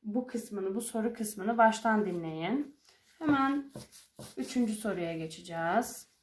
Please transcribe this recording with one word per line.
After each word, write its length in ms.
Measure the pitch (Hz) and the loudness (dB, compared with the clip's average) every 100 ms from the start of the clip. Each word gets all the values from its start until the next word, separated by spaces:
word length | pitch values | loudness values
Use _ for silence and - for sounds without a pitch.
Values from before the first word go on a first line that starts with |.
bu 240 | 214 214 247 | -2 -4 -2
kısmını, 480 | 233 220 202 190 | -6 -6 -6 -4
bu 60 | 196 | -2
soru 340 | 233 226 220 | -4 -2 -2
kısmını 440 | 226 214 - 190 233 | -2 -6 -4 -2 8
baştan 480 | 226 220 233 214 190 | 8 8 2 2 2
dinleyin. 760 | 175 165 160 165 254 285 - - _ _ _ | -2 -4 -4 -2 0 -2 -8 -20 _ _ _
Hemen 540 | 320 285 269 285 277 - - - - _ - - | 2 4 4 0 -4 -12 -16 -18 -20 _ -14 -8
üçüncü 360 | - 254 233 | -4 0 0
soruya 460 | 214 220 180 170 165 | 0 -2 -2 -2 -4
geçeceğiz. 920 | 160 - - 165 165 196 247 - - _ | -6 -8 -8 -4 2 2 2 -6 -12 _